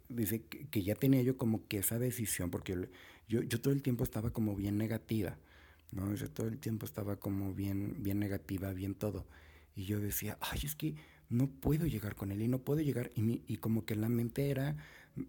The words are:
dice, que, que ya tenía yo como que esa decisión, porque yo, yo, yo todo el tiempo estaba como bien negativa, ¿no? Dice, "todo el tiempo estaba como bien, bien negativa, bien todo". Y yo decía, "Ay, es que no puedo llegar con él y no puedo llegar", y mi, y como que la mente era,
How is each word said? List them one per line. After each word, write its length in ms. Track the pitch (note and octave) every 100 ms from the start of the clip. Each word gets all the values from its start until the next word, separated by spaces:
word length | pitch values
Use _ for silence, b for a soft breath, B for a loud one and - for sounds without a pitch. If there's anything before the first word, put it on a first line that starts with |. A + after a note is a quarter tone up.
| -
dice, 340 | A#2+ G2+ A2
que, 240 | - - -
que 160 | A2
ya 120 | F#2 G#2+
tenía 260 | C3+ C3+
yo 140 | B2 C3
como 300 | A2+ A2 -
que 120 | G#2
esa 200 | - A2+
decisión, 520 | B2 A2+ G#2 - F2
porque 220 | F2 -
yo, 80 | F2+ - B B B B
yo, 140 | A2+
yo 180 | - A#2+
todo 120 | C#3
el 80 | C#3
tiempo 220 | C3+ A#2+
estaba 280 | B2+ A2 A#2
como 240 | A#2+ G#2+ G2+
bien 220 | G2+ G#2
negativa, 600 | A2 A2 - A2 F2+ - B B B B B
¿no? 180 | F#2+ G2
Dice, 180 | G#2 G#2
"todo 180 | - A2+
el 120 | A2+
tiempo 260 | A2+ A2 G#2
estaba 320 | - G2+ G2+
como 360 | G2+ G2 G2
bien, 440 | F#2+ G2 G2 G2+ -
bien 160 | G2 G2+
negativa, 540 | G#2 F#2+ - F#2+ G2
bien 220 | F#2 G2 F#2+
todo". 300 | G#2+ G2 - B B B B -
Y 100 | F#2+
yo 140 | G#2
decía, 380 | G#2 - G#2+ -
"Ay, 200 | - -
es 120 | D3 -
que 200 | D#3 D3+ B B B
no 200 | A#2 C3+
puedo 360 | - C#3 D3+ E3+
llegar 280 | A2 G#2 -
con 160 | G2
él 100 | G2+
y 60 | A2+
no 120 | C3
puedo 220 | C3+ D3
llegar", 300 | D3 A#2 A#2+ -
y 60 |
mi, 200 | G#2+ A#2 -
y 100 | A2
como 280 | A2 A2 G#2+
que 100 | G#2+
la 140 | A2
mente 400 | A#2+ A#2 - C#3
era, 280 | C3 C#3 D3+ B B B -